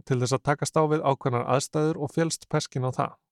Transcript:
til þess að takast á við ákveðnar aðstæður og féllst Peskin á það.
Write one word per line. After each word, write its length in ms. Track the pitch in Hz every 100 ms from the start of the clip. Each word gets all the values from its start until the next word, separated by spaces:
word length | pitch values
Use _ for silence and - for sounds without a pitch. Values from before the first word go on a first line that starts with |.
| -
til 100 | 127
þess 100 | 123 131
að 80 | -
takast 320 | 147 147 165
á 40 | 151
við 140 | 156 139
ákveðnar 400 | 139 135 120 131
aðstæður 460 | 131 - 156 156 160
og 120 | 131 -
féllst 320 | 165 - -
Peskin 380 | 151 - 139 127
á 40 | 135
það. 160 | 139 - _